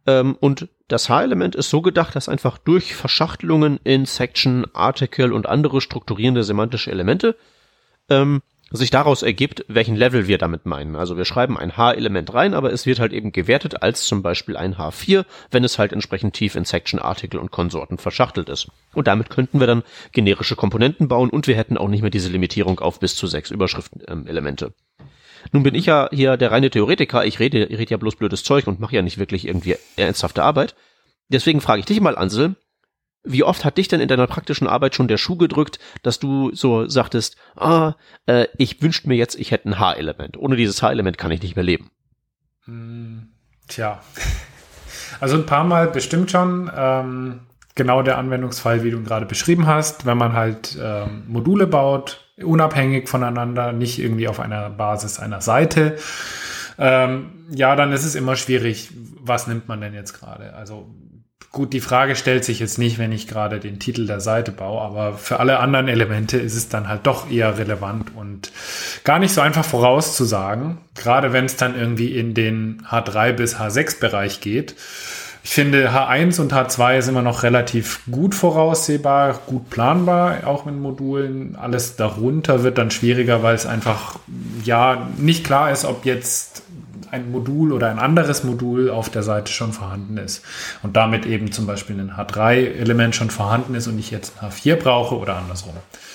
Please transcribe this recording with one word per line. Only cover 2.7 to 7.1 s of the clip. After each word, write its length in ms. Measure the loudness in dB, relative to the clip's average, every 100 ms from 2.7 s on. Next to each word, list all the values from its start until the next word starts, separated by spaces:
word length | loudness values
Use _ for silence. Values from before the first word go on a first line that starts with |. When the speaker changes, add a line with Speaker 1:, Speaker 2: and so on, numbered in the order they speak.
| 2 2
Speaker 1:
Verschachtelungen 840 | -8 -2 0 -2 -4 0 4 4 2 2
in 200 | 2 2
Section, 600 | -2 -4 0 2 2 -2
Article 580 | 0 0 0 -4 2 2
und 160 | 2 0
andere 320 | 2 2 0
strukturierende 640 | -2 -8 -6 0 2 2
semantische 480 | 2 0 0 -2 -6
Elemente, 460 | -2 0